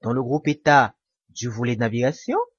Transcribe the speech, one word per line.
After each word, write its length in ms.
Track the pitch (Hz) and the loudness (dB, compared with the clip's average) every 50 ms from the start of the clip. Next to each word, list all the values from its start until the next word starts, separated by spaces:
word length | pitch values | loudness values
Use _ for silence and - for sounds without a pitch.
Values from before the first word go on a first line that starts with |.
| - | -4
dans 100 | 110 120 | -2 -2
le 100 | 131 131 | -2 -2
groupe 260 | 120 135 151 - 156 | -2 -2 -2 -2 -2
état 460 | 147 - _ - 143 139 131 107 - _ _ _ _ _ _ _ | -4 -2 _ 4 6 6 6 4 -2 _ _ _ _ _ _ _
du 180 | _ - 113 123 | _ -10 -8 -8
volet 280 | 110 110 120 120 120 | -6 -4 -4 -4 -2
de 40 | 110 | -2
navigation 580 | 120 113 107 117 120 127 160 - - - 262 403 480 494 _ | -2 -2 -2 0 -2 -2 -2 -4 -6 -4 -2 -2 -2 -4 _